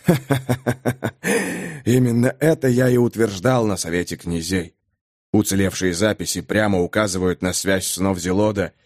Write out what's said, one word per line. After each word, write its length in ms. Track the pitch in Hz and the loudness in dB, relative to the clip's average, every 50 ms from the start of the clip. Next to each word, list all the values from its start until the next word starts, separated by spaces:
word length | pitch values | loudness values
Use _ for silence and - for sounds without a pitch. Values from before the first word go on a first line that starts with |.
| - | 0
<laughs> 20 | - 175 131 - - 143 131 - - 123 - - 127 123 - - 120 120 - - - - _ - 175 - - 196 - - - - 175 160 147 - | 0 0 0 0 -2 -2 -2 -2 -2 -4 -2 -2 -4 -4 -4 -4 -6 -4 -4 -6 -8 -8 _ -4 -2 0 0 -2 -4 -6 -8 -8 -10 -12 -4 0
«Именно 500 | 110 120 127 127 123 117 120 120 131 - - | 2 4 4 4 4 4 2 2 2 2 2
это 280 | 151 156 160 - - 131 | 2 2 2 2 2 2
я 220 | 120 123 127 127 | 2 2 4 4
и 80 | 123 123 | 4 4
утверждал 680 | 120 117 - 104 113 110 104 95 85 127 131 123 113 | 2 2 2 0 0 0 0 -2 0 0 0 2 0
на 120 | 107 98 87 | 0 -2 -4
Совете 380 | - 87 82 90 87 - 87 | -4 -4 -2 -2 -2 -4 -6
князей. 600 | 78 - 87 85 85 82 85 95 92 85 - - _ _ _ _ _ _ _ _ _ _ _ - | -10 -8 -6 -6 -6 -4 -2 -2 -4 -4 -6 -12 _ _ _ _ _ _ _ _ _ _ _ 0
Уцелевшие 600 | 147 139 - 98 98 98 95 - - 92 92 87 | 0 2 2 2 0 0 0 0 -2 -2 -2 0
записи 480 | 85 104 107 101 - 85 - - 92 | 0 0 0 0 -2 -4 -6 -6 -6
прямо 400 | - - - 104 107 104 101 90 | -6 -2 0 0 2 2 2 0
указывают 600 | 87 - - 107 107 101 90 95 92 92 87 - | 0 0 0 0 0 0 0 0 0 0 0 -2
на 120 | - 92 87 | -2 -4 -4
связь 340 | - - 95 95 95 92 - | -2 -2 0 0 0 -2 -4
снов 320 | - 87 92 98 98 90 | -4 -2 0 0 0 -2
Зелода 540 | 82 92 92 98 107 107 107 98 90 82 - _ _ | -2 -2 0 2 0 0 0 -2 -4 -4 -6 _ _